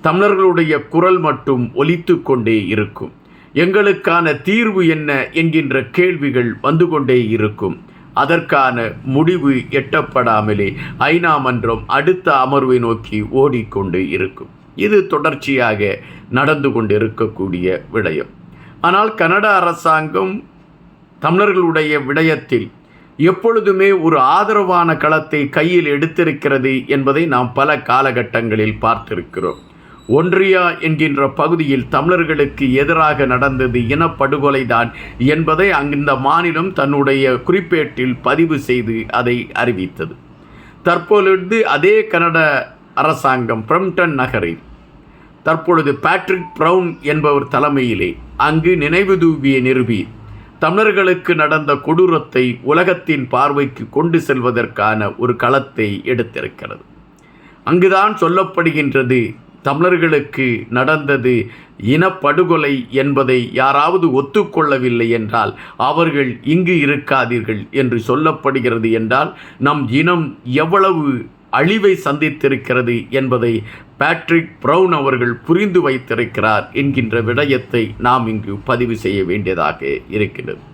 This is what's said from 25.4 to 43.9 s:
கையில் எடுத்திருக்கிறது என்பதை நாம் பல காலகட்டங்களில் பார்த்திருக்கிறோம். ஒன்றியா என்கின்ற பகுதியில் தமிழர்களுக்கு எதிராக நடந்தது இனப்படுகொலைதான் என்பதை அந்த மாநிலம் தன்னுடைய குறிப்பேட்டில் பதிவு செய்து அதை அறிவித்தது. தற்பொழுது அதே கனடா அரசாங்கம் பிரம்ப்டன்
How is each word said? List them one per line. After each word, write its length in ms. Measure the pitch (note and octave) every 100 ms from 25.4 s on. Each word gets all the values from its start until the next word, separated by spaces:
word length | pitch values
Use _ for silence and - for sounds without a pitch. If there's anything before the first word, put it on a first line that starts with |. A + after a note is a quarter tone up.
| C#3
கையில் 360 | D#3+ D#3+ F3+
எடுத்திருக்கிறது 1000 | D3+ C#3+ D#3+ E3+ E3 C#3 C#3+ C3+ C3 C3 -
என்பதை 380 | C#3 C#3 C#3
நாம் 280 | E3+ B2+ B2
பல 240 | C3+ C#3+ C#3+
காலகட்டங்களில் 1000 | - B2 C3+ A#2+ G#2+ A#2 A#2 G#2+ G#2+ G#2+
பார்த்திருக்கிறோம். 920 | A2+ A2+ - G2 E2 - F2+ - - - - - -
ஒன்றியா 720 | C3+ F3+ F#3 F#3+ F#3+ F3 D#3+
என்கின்ற 500 | D#3+ D3+ D#3 C#3 C#3
பகுதியில் 580 | - D3+ E3+ D3 C3+ A#2+
தமிழர்களுக்கு 840 | C#3 D#3 F3+ E3 D3+ C#3+ - C3+
எதிராக 520 | C3 D3 E3 D#3 C#3+
நடந்தது 540 | C3 B2 C#3 C3 C3 A#2+
இனப்படுகொலைதான் 1120 | A2+ C#3+ E3 - C3+ C#3+ C#3+ C3+ A#2+ A#2 A2+ - - -
என்பதை 540 | B2+ D3+ D#3+ D#3+ G3
அந்த 440 | D#3 C#3+ C#3+ D3
மாநிலம் 580 | C3 C3+ E3 F3 D#3+ F#3
தன்னுடைய 600 | E3 C#3+ C#3+ C#3 C3+ C3+
குறிப்பேட்டில் 840 | B2 - F#3 E3 E3+ D3 - B2+ B2
பதிவு 380 | B2 D3 E3 D3
செய்து 460 | - B2 A2+ A2+ A2
அதை 400 | A#2+ A#2+ B2 -
அறிவித்தது. 600 | - A#2+ F#2+ F#2 - E2 - - - - - - -
தற்பொழுது 840 | F3 F3+ F3 G#3 F#3+ F#3+ F3+ A3+ -
அதே 400 | C#3+ F3+ A3 G#3+
கனடா 680 | E3+ E3+ E3 D#3 C#3 - - -
அரசாங்கம் 680 | - D3 D#3 C#3+ C3 A#2 A2+ A2
பிரம்ப்டன் 460 | E3+ F#3+